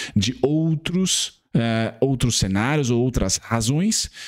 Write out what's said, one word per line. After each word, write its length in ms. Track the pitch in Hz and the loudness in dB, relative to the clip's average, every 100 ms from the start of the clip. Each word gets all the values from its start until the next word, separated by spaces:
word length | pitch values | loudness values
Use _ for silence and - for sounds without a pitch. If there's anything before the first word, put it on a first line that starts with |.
| - 107 | -4 0
de 220 | 101 127 | 0 0
outros, 1000 | 135 156 160 156 - 180 185 - - - _ | 0 2 2 0 -2 -2 0 0 -4 -10 _
é, 420 | - 117 113 110 - | 0 2 0 -2 0
outros 360 | 135 131 123 - | 0 2 0 0
cenários 520 | 98 98 120 151 127 | 0 0 2 0 2
ou 120 | 123 | 2
outras 360 | 127 - 95 - | 0 0 -2 -2
razões 760 | - 117 113 147 208 - - - | -2 -2 0 0 0 -2 -4 -10